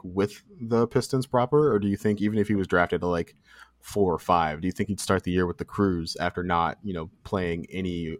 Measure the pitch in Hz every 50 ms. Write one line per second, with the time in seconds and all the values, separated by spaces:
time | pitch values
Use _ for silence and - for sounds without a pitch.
0 | - 92 90 98 101 104 - - _ _ 202 170 117 113 117 113 117 113 - 127
1 | - - - 131 123 - - 123 123 123 147 151 151 143 110 101 101 101 101 -
2 | - 107 104 101 101 104 110 107 101 104 107 98 92 - 92 87 85 - 90 82
3 | 87 90 87 85 85 - _ _ _ _ - - - _ _ _ - - - 104
4 | 98 90 80 - - - 90 85 80 78 76 78 87 92 - - 104 - 98 -
5 | - - 98 92 - 90 90 92 90 87 85 - - - - - 101 98 87 85
6 | 80 - - - 85 90 - 92 90 90 87 85 85 78 - _ - 101 90 80
7 | 80 95 _ _ - - - 95 90 85 85 87 - - - 95 92 90 87 85
8 | 82 80 80 -